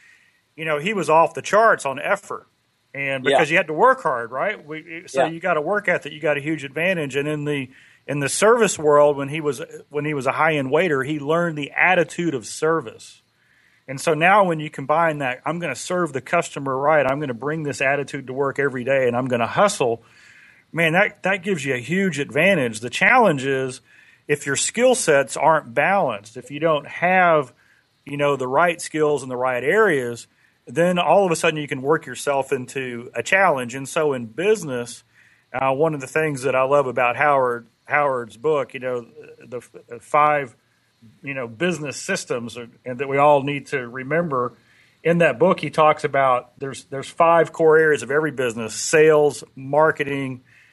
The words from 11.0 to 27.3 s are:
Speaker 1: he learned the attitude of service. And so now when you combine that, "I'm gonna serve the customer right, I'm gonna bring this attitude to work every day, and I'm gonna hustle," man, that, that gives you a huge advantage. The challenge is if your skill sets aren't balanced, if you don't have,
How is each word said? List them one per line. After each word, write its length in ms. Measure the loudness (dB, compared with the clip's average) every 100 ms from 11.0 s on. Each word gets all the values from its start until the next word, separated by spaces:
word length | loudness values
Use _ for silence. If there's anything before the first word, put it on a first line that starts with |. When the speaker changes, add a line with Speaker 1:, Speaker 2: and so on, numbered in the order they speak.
Speaker 1:
he 160 | -2 -4
learned 380 | -2 -2 -2 -4
the 140 | -6
attitude 640 | 0 2 2 0 -2 -4
of 120 | -4 -8
service. 760 | -4 -2 -2 -4 -14 -20 -20 _ _ _ _ _ _ -14
And 120 | -6
so 120 | -2
now 300 | 2 4 4 4
when 140 | 0
you 100 | -6
combine 500 | -8 -2 0 0 -2
that, 220 | -4 -6 -6
"I'm 140 | -6
gonna 160 | -6 -8
serve 360 | -6 -4 -4
the 80 | -6
customer 540 | -2 -2 -2 -6 -6 -2
right, 280 | 2 2 2
I'm 140 | -2
gonna 140 | -4
bring 300 | -6 -6 -6
this 180 | -6 -2
attitude 460 | -2 -2 -4 -10 -8
to 60 |
work 260 | -4 -4 -2
every 240 | -2 -2
day, 240 | -2 0 2
and 80 | 0
I'm 120 | -2
gonna 200 | -2 0
hustle," 560 | 2 2 2 -2 -4 _ _ -20 -20 -20 _ _
man, 200 | -2 2
that, 300 | 2 0 -2
that 200 | -4 -4
gives 200 | -4 -4 -4
you 80 | -4
a 40 |
huge 400 | -2 -2 0 -2
advantage. 600 | -2 2 4 4 0 -4
The 80 | -8
challenge 560 | 0 4 6 4 2 -2
is 340 | -2 -4 -8 _ _ _ _ -4
if 180 | -4 -2
your 100 | -4
skill 380 | -2 0 2 2
sets 420 | 2 2 2 0
aren't 360 | 2 2 0
balanced, 640 | -2 0 2 0 -4 -10 -18
if 120 | -14
you 80 | -4
don't 280 | 0 0 -4
have, 640 | -2 2 4 4